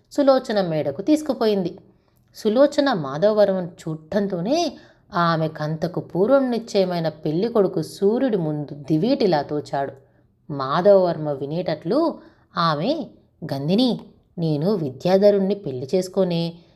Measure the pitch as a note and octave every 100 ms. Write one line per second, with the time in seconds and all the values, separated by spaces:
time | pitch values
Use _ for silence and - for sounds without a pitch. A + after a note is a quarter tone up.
0 | _ - C4+ C4 C4 G#3 F3 D#3 C#3+ C#3
1 | G3 D4+ D4 A#3 A3 G3 E3+ - - _
2 | _ _ _ - A3 A#3 C#4+ C#4+ C#4 G3
3 | C3+ D3+ G#3 G#3 G3 F#3+ F3 - D#3+ D#3+
4 | - G#3 G3 F3 G3 E4 D#4+ - - _
5 | _ F3+ E3+ D#3+ D#3 D#3 D3+ D#3 E3 D#3
6 | - E3+ A3 C#4 B3+ A3+ A#3 G3+ F3+ F3
7 | D#3+ D#3 D#3 D#3+ A#3 A#3 F#3 E3+ D#3 -
8 | G3 B3 C4+ G3+ D#3 D3+ C#3+ D3 - D#3
9 | A3+ C#4 G3 D3+ C#3 D3 C#3+ C#3+ C#3 -
10 | _ _ _ _ - C#3 C3 D#3+ G3+ G3
11 | F3 D#3 D3+ C#3 C#3+ E3 F3 D#3 E3 C#4
12 | D#4+ - - _ _ F3 E3 D3 A3 D#4+
13 | G#3 - _ - D#3 C#3 D3 G3+ B3+ E3+
14 | - _ _ - D#3+ D3 F3+ G3+ C#3+ A#2+
15 | F3 G3 G#3 G3+ F#3+ G3+ C#3+ B2+ C#3 F#3
16 | F#3 G3 F3+ E3+ E3+ E3+ _